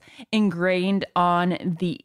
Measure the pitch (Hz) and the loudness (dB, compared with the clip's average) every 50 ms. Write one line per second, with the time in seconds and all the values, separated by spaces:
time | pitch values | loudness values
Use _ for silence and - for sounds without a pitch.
0 | - - - - 240 - 220 220 208 196 165 170 175 185 185 180 180 196 196 190 | -20 -20 -20 -20 -10 -2 0 0 2 0 0 0 0 0 2 2 0 0 0 -2
1 | - - - 175 175 175 175 175 175 180 175 - - 180 165 - 180 175 - - | -2 -2 0 2 2 2 2 2 2 0 0 -2 -4 -6 -4 -2 -4 -4 -4 -6